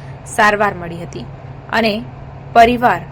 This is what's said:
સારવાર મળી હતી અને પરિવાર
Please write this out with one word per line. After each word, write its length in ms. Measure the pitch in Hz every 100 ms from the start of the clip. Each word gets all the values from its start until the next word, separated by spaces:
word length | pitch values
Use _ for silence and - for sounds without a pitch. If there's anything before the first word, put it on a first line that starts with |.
| - - - -
સારવાર 380 | 214 208 208 185
મળી 200 | 170 170
હતી 300 | 170 - - - - - -
અને 300 | 220 226 208 240 - - - -
પરિવાર 480 | 233 233 240 240 175 -